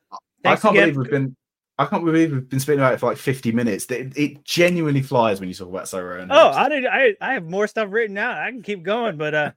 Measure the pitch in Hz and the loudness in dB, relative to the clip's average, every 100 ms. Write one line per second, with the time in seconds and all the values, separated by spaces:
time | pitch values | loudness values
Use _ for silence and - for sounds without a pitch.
0 | _ - _ _ - 190 220 202 196 135 | _ -20 _ _ 2 4 4 6 4 2
1 | 131 143 135 135 _ _ _ - 147 196 | -2 -2 -2 -8 _ _ _ -4 -2 0
2 | 170 160 165 135 131 135 135 147 131 110 | 0 2 2 0 -4 -4 0 2 2 2
3 | 120 107 - 131 120 113 117 95 - 120 | 0 -2 -4 -4 -2 0 0 -4 -6 -8
4 | 131 135 147 - - - 175 175 156 143 | -6 -4 -4 -4 -6 2 2 2 0 0
5 | 135 131 113 98 95 92 92 90 - 95 | 0 2 2 2 -6 -10 -10 -10 -8 -8
6 | 90 90 92 285 269 139 247 302 247 202 | -8 -10 2 6 6 6 0 0 -2 2
7 | 262 196 185 262 165 185 208 - 208 208 | 0 0 -4 -6 -4 -2 -2 -2 -2 -2
8 | 220 196 233 175 180 254 190 202 165 220 | -4 -4 -6 -4 -6 -8 -10 -8 -4 -2
9 | 233 151 151 151 147 | -2 -4 -2 -2 -2